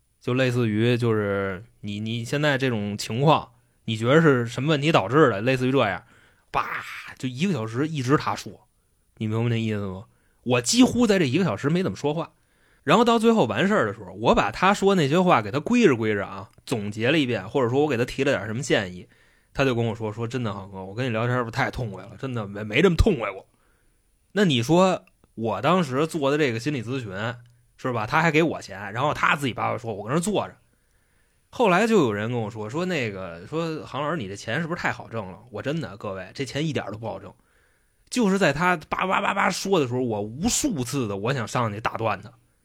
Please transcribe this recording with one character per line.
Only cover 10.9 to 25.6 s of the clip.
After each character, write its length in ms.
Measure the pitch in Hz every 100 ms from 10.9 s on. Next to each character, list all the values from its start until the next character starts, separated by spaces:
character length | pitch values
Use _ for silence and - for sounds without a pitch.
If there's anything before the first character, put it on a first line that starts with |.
| 240 240
在 120 | 196
这 60 | 143
一 120 | 143
个 60 |
小 120 | 170 98
时 120 | 139
没 140 | 175
怎 80 | 170
么 60 | 92
说 180 | 143
话， 180 | 160 151 _ _ _ _ _
然 140 | 135 190
后 80 |
到 140 | 240 233
最 140 | 226
后 120 | 220
完 240 | 127 104 190
事 60 |
儿 120 | 208 110
的 60 |
时 80 | 101
候， 120 | 92
我 200 | 92 123
把 160 | 233 107
他 240 | - 185
说 200 | 202 196
那 120 | 190 139
些 140 | 170
话 220 | 180 135
给 80 | 104
他 100 | 127
归 220 | - 240
置 120 | 208
归 200 | 113 110
置 60 | 104
啊， 280 | 95 98 95 _ -
总 240 | 117 101
结 200 | 107 117
了 80 | 160
一 80 | 127
遍， 220 | 107 92
或 140 | 143
者 60 | 117
说 140 | 131
我 60 | 151
给 80 | 117
他 60 |
提 200 | 127 -
了 80 | 139
点 140 | 107 104
什 80 |
么 80 | 113
建 300 | 123 139 95
议， 120 | 90 - _ _ _ _
他 100 | -
就 120 | 135
跟 100 | 117
我 100 | 117
说， 160 | 110 110
说 160 | 107 117
：“真 160 | 127
的， 120 | 113
浩 120 | 98 95
哥， 140 | 95
我 120 | 95
跟 100 | 107
你 60 | 131
聊 160 | 110 120
天 100 | 127
儿 80 |
不 60 | 113
太 200 | 120 113
痛 200 | - 113
快 120 | 95
了， 100 | 98 92
真 140 | 135
的 140 | 120 98
没， 180 | 101
没 160 | 107 120
这 80 | 190
么 80 | 160
痛 220 | 226 139
快 120 | 104
过。” 160 | 95 - _ _ _ _ _ _ _ _
那 140 | 190 196
你 160 | 127
说 420 | 117 170 190 175 - _ _
我 260 | - 113 95